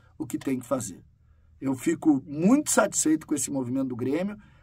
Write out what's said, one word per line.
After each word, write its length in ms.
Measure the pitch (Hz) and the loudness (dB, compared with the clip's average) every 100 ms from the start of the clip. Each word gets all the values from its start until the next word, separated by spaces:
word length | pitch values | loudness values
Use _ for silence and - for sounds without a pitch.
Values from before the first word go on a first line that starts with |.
| _ - | _ -12
o 100 | 120 | -8
que 100 | 139 | -6
tem 220 | 139 127 | -2 -4
que 60 | - | -2
fazer. 360 | 131 95 82 - _ _ _ _ - | -4 -4 -12 -20 _ _ _ _ -8
Eu 120 | 135 131 | -4 -2
fico 460 | 165 165 160 139 147 | 0 2 4 2 2
muito 440 | 143 180 277 302 | 0 4 4 4
satisfeito 560 | - 214 - 156 156 - | 2 2 2 2 2 0
com 80 | |
esse 160 | 147 - | -4 -2
movimento 380 | 139 120 131 135 | -2 -2 -2 -2
do 80 | 120 | -2
Grêmio. 420 | 127 156 196 202 - - | -2 -2 -2 -6 -16 -20